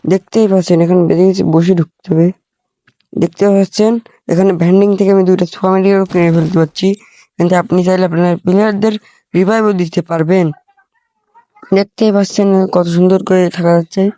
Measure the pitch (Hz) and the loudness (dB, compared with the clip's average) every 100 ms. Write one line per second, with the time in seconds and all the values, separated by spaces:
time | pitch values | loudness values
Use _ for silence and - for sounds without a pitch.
0 | - 285 _ 220 220 190 170 170 170 180 | -2 -4 _ -2 0 0 0 0 2 2
1 | 165 165 190 190 175 160 170 180 160 _ | 2 2 0 0 0 0 2 0 -2 _
2 | - 160 170 - _ _ _ _ _ _ | -4 0 0 -2 _ _ _ _ _ _
3 | _ - 170 - 202 196 190 - 220 233 | _ -6 -6 0 0 2 0 0 -2 -2
4 | - _ - 165 190 175 170 190 202 196 | -8 _ -4 0 0 0 2 2 2 2
5 | 196 196 185 185 175 - 185 190 190 196 | 2 2 2 2 0 -4 -2 0 2 0
6 | 190 185 170 165 160 175 156 - 190 202 | 0 0 2 0 0 0 -2 -2 -4 -4
7 | - _ _ - 175 180 - 180 180 185 | -10 _ _ -4 0 0 0 -2 0 0
8 | 185 165 175 170 - 190 220 202 214 214 | 0 0 -2 -2 0 0 0 0 -2 -4
9 | _ _ _ 180 190 220 214 190 170 175 | _ _ _ -2 0 0 0 -2 -2 -4
10 | 165 165 156 190 165 147 _ _ _ _ | -6 -4 0 0 0 -6 _ _ _ _
11 | _ _ _ _ _ _ - 196 202 - | _ _ _ _ _ _ -2 -2 -2 -2
12 | 220 202 196 - 202 190 190 180 175 170 | 0 0 -2 -2 0 0 0 -2 0 0
13 | 180 190 190 185 175 180 170 170 165 - | 2 0 0 0 0 -2 0 0 -2 -2
14 | 196 | -4